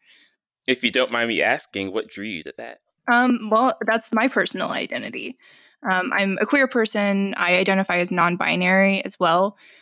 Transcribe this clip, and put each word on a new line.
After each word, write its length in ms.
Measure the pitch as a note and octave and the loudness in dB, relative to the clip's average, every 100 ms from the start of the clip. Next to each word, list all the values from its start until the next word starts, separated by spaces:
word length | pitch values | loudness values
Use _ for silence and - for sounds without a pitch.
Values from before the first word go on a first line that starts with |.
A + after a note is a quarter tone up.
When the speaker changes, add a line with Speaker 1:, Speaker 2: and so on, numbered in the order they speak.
| _ _ _ _ _ _ - | _ _ _ _ _ _ -4
Speaker 1:
If 160 | B2+ | -2
you 100 | A#2 | 0
don't 200 | B2 B2+ | 0 0
mind 160 | A#2 A#2 | 0 0
me 140 | F2+ | 0
asking, 500 | F#2+ C#3+ - G2+ F#2+ | 2 0 -4 -6 -4
what 180 | G2+ - | -6 -8
drew 160 | - G#2+ | -10 -10
you 180 | E2+ | -10
to 100 | D2+ - | -12 -14
that? 220 | A#2 - _ _ - | -16 -18 _ _ 0
Speaker 2:
Um, 380 | A#3+ B3+ A#3+ G#3+ | 2 2 0 0
well, 260 | A3 B3+ - A3 | 2 2 0 -2
that's 280 | A3+ - | -2 0
my 160 | A3+ B3+ | 0 0
personal 400 | - - F#3 - | 0 -2 -4 -4
identity. 680 | - - A#2+ G#2+ - - - - - _ _ A3+ | -4 -6 -8 -10 -12 -14 -16 -20 -20 _ _ -2
Um, 220 | F#3 F3+ | -2 0
I'm 240 | - G3 F#3+ | -2 0 -2
a 60 | G#3+ | 0
queer 220 | C#4+ C4 | 2 2
person. 640 | A#3+ A3 G#3 G3+ G3 G3 - | 0 0 0 0 0 -2 0
I 220 | F3 F3+ | 2 2
identify 400 | G3 F#3+ F#3+ F3 | 4 2 2 0
as 140 | F3+ | 0
non-binary 920 | F3+ E3+ F3 F3+ F3 F3+ F#3+ G3 F#3+ | 2 2 2 0 0 2 4 4 2
as 160 | - - | -4 0
well. 380 | F3 E3+ G3+ - - - | 2 4 2 -2 -20 -20